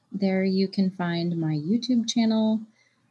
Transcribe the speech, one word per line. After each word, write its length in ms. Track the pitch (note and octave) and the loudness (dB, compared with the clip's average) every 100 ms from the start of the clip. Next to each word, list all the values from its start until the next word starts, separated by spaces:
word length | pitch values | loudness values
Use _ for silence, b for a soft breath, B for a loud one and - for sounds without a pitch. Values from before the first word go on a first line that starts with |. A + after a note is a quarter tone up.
| _ | _
There 320 | G3 G3 F#3+ | -4 0 0
you 240 | F#3+ F#3+ F#3+ | 2 0 0
can 240 | G3 F#3+ | 0 -2
find 460 | F3+ F3 E3+ E3+ E3 | -2 -4 -2 -2 -2
my 140 | D#3+ | -2
YouTube 560 | D3+ D3+ A#3 A#3+ B3 A3+ | -2 -2 -2 0 0 2
channel. 500 | - A3+ A3 A3 A3 A3 b b b b | 2 2 4 2 0 -2 b b b b